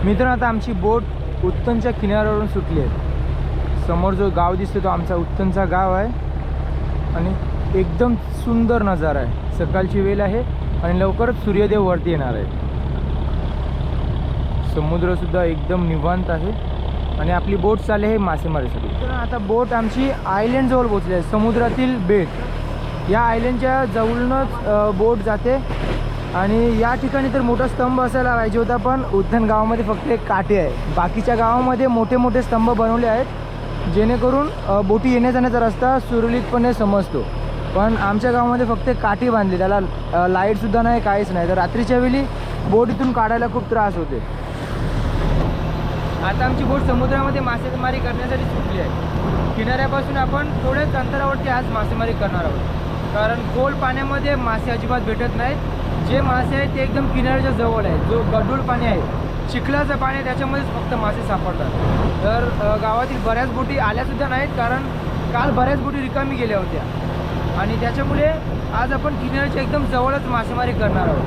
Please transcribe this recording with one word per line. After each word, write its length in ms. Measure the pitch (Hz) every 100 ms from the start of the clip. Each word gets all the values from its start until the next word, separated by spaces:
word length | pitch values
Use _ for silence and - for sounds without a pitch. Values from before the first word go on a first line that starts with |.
| 185
मित्रांनो, 240 | 202 254 247
आता 120 | 247
आमची 240 | 226 -
बोट 300 | 190 202 233 233 - - -
उत्तनच्या 480 | 175 180 - 233 240
किनाऱ्यावरून 540 | 233 208 208 214 214 214
सुटली 340 | 202 - -
आहे. 80 | - - - - - - - - - - -
समोर 260 | 170 190
जो 180 | 190 196 170
गाव 180 | 175
दिसतो, 240 | 185 196 202
तो 100 | 185
आमचा 260 | 175 165
उत्तनचा 500 | 175 165 - 190 185
गाव 280 | 190 180 190
आहे 140 | 185 220 - - - - - - - - - - 165
आणि 180 | 175 190 - - - 185
एकदम 340 | 175 165 240
सुंदर 680 | 226 - - - 233 226 233
नजारा 360 | 202 175 156 139
आहे. 340 | 127 - -
सकाळची 480 | - 160 190 190 202
वेळ 200 | 196 202
आहे 220 | 202 220 262 - - - 170
आणि 140 | 180
लवकरच 340 | 190 185 233
सूर्यदेव 500 | - 214 196 208 208
वरती 260 | 190 175 175
येणार 240 | 160 127
आहे. 100 | 110 98 - - - - - - - - - - - - - - - - - - - - - -
समुद्रसुद्धा 680 | 156 151 170 175 175 175 180
एकदम 440 | 170 156 143 185 170
निवांत 420 | 160 156 180 180
आहे 200 | 165 170 220 - - - - - -
आणि 100 | 151
आपली 260 | 175 196 196
बोट 220 | 190 220
चालली 280 | - 208 214
आहे 120 | 220
मासेमारीसाठी. 680 | 190 156 165 156 123 - -
मित्रांनो, 360 | - 247 254
आता 160 | 233 240
बोट 340 | 196 226 247
आमची 380 | 240 220 240 269 - -
आयलंडजवळ 600 | 190 226 262 254 254 240
पोहोचली 260 | 202 185
आहे, 100 | 180
समुद्रातील 720 | 165 214 220 233 233 - 262 254
बेट. 300 | 175 208 160 - - - - - - - -
या 100 | 214
आयलंडच्या 640 | 233 226 240 247 262 262
जवळूनच, 840 | 247 226 226 240 247 269 262 - 208
अ, 240 | 208 208
बोट 280 | 190 220 233
जाते 640 | 208 208 240 269 - - - - - - -
आणि 440 | 175 196 220 240 220
या 140 | 233
ठिकाणी 400 | 254 262 269 269
तर 60 | 269
मोठा 280 | 240 240 254
स्तंभ 320 | - 247 254
असायला 360 | 247 262 254 233
पाहिजे 220 | 220 226
होता, 180 | 220 -
पण 260 | 254 262 254
उत्तन 300 | 196 185 233
गावामध्ये 400 | 220 214 220 226
फक्त 240 | 208 208 294
एक 180 | 226 -
काठी 300 | 190 190 208
आहे. 380 | 151 120 - -
बाकीच्या 380 | 175 220 247
गावामध्ये 520 | 233 226 240 254 247 262
मोठे 300 | 233 220 247
मोठे 260 | 240 254
स्तंभ 280 | 247 233 233
बनवले 360 | 226 226 233 233
आहेत, 200 | 220 277 - - - - - -
जेणेकरून, 580 | 170 220 240 247 269 302 - -
अ, 140 | 196
बोटी 320 | 196 220 262
येण्या 180 | 247 247
जाण्याचा 300 | 254 247 240
रस्ता 380 | 233 196 247 262
सुरळीतपणे 760 | - 233 233 247 - 240 240
समजतो. 460 | 233 208 196 185 139 - - - - - 185
पण 200 | 214 220
आमच्या 340 | 196 208 247
गावामध्ये 360 | 240 240 240 240
फक्त 220 | 220 -
एक 120 | 240
काठी 300 | 214 202 247
बांधली, 280 | 226 196 180
त्याला, 180 | 185 202 226 - -
अ, 120 | 170 180
लाईटसुद्धा 560 | 185 196 214 220 226
नाही, 180 | 233 240
काहीच 300 | 214 202 196
नाही. 180 | 180 175
तर 60 |
रात्रीच्या 440 | 185 180 233 240 247
वेळी 280 | 254 262 269 - - - -
बोट 180 | 214 226
इथून 240 | 226 262
काढायला 340 | 240 220 233 240
खूप 240 | 240 240
त्रास 260 | 226 208 175
होते. 260 | 151 123 - - - - - - - - - - - - - - - - - - - -
आता 200 | 185 170
आमची 200 | 151 -
बोट 160 | 254 -
समुद्रामध्ये 600 | 269 240 254 269 269 269
मासेमारी 580 | 254 233 254 - 254 254
करण्यासाठी 440 | 240 240 247 170
सुटली 380 | 160 - - 190
आहे. 100 | 160 160 160 - - - -
किनाऱ्यापासून 600 | - 226 254 269 277 269 277
आपण 300 | 262 277 294
थोड्याच 480 | - 254 269 294
अंतरावरती 540 | 269 254 277 269 277 262
आज 160 | 247 262
मासेमारी 400 | 226 208 220 226
करणार 320 | 220 196 180
आहोत, 160 | 160 175 - - - - -
कारण 240 | 208 214 233
खोल 340 | 226 240 269
पाण्यामध्ये 600 | 285 262 262 269 277 285
मासे 360 | 277 233 220 240
अजिबात 300 | 233 - 247
भेटत 360 | 220 220 240 226
नाहीत. 200 | 247 247 - - - -
जे 180 | - 269
मासे 360 | 262 254 247 269
आहेत, 200 | 277 269
ते 60 |
एकदम 240 | 262 277 262
किनाऱ्याच्या 440 | 262 247 262 262
जवळ 340 | 220 233 226
आहेत. 160 | 208 -
जो 220 | - 233
गढूळ 360 | 208 220 208 262
पाणी 280 | 262 247 240
आहे, 140 | 185 - - - - -
चिखलाचं 440 | 247 - 277 285 277
पाणी 180 | 262
आहे, 100 | 269
त्याच्यामध्येच 420 | 262 254 269 277 269
फक्त 280 | - -
मासे 280 | 240 208 208
सापडतात. 480 | - 190 180 175 - - - - - -
तर, 240 | 190 233 240 240
अ, 140 | 208 214
गावातील 420 | 220 226 254 262 208
बऱ्याच 220 | 226 262
बोटी 300 | 226 262 277
आल्यासुद्धा 500 | 214 208 262 254 277
नाहीत, 200 | 254 285
कारण 340 | 254 233 254 262 - - - -
काल 180 | 240 277
बऱ्याच 300 | 240 254 277
बोटी 220 | 269 277
रिकामी 340 | 262 277 269 262
गेल्या 220 | 233 208
होत्या 240 | 170 160 - - - - - - - 170
आणि 200 | 202 233
त्याच्यामुळे 440 | 240 240 277 285 - 214 - - -
आज 180 | 214 254
आपण 220 | 269 294
किनाऱ्याच्या 480 | 294 254 269 277 269
एकदम 220 | 262 294
जवळच 360 | 285 254 254 277 262
मासेमारी 460 | 240 220 240 247
करणार 360 | - 208 196 175
आहोत. 140 | 160